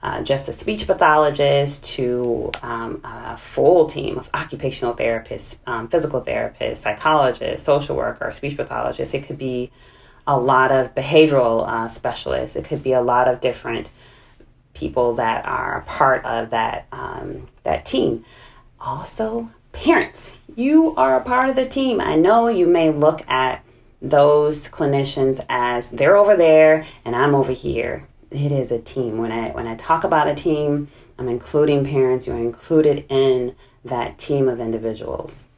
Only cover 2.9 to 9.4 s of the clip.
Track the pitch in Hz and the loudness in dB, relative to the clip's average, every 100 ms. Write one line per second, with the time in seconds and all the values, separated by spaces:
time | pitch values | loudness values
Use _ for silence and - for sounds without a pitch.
2.9 | 107 - - 113 113 - - 139 175 156 | -10 -14 -14 -14 -14 -8 2 6 6 4
3.9 | - - - - - - - 135 - 120 | 0 -6 -8 -8 -10 -10 -8 -8 -4 -6
4.9 | 117 117 113 - 110 - - - 120 117 | -2 -2 -2 -6 -8 -8 -8 -8 -8 -4
5.9 | - 151 131 110 117 113 - 117 123 - | -4 -4 -6 -6 -6 -6 -8 -8 -6 -6
6.9 | - 156 156 131 - - - - 143 - | -4 0 2 2 0 -6 -6 0 0 0
7.9 | 135 117 - 131 - 143 143 127 117 123 | -4 -4 -6 -10 -8 -10 -8 -8 -6 -6
8.9 | 127 - 139 - 143 | -6 -6 -6 -8 -8